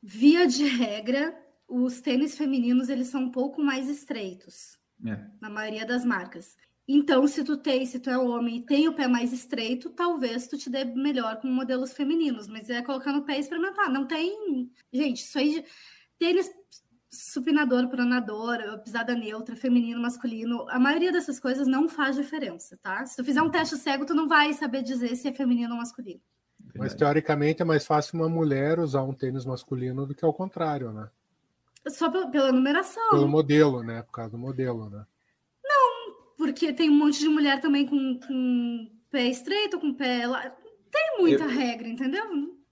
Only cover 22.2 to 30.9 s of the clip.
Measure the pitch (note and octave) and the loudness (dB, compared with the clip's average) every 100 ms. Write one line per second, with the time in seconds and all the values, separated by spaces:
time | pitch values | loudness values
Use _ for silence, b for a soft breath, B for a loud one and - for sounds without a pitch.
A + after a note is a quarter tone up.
22.2 | C#4+ D#4 A#3+ F3 - F#3 G3+ G3 B3+ - | -2 -4 -6 -8 -14 -12 -8 -6 -6 -6
23.2 | B3+ C#4 D#4 E4 D#4+ C#4+ D4+ C4+ C#4+ D#4+ | 0 2 2 2 0 -2 -2 -2 0 0
24.2 | D#4 D#4 D4 D4 D4 C4 A#3 B3+ A#3+ B3 | 4 4 4 2 -2 -2 -2 -2 -2 -2
25.2 | D4 C4 C4+ A#3+ A#3 A#3 A#3+ - G#3 E3+ | -4 -2 2 2 0 -6 -8 -10 -16 -16
26.2 | _ _ _ _ - - C3 - D3 D3 | _ _ _ _ -18 -6 -4 2 4 4
27.2 | D#3 D3 D3 D#3+ E3+ D#3 - D3+ D3 E3 | 2 2 2 2 4 2 4 0 2 -2
28.2 | D#3+ E3 D#3 C3+ C#3 E3 D#3+ C#3 C3 C3 | 0 2 2 2 2 2 2 0 -2 -4
29.2 | C3 C3 B2+ B2+ - B2+ B2+ B2+ C#3 C#3+ | -4 -4 -6 -8 -6 -6 -4 -4 -6 0
30.2 | E3 D3+ F#3+ F#3+ D#3+ D3 B2 | 0 0 -6 -4 -2 -2 -6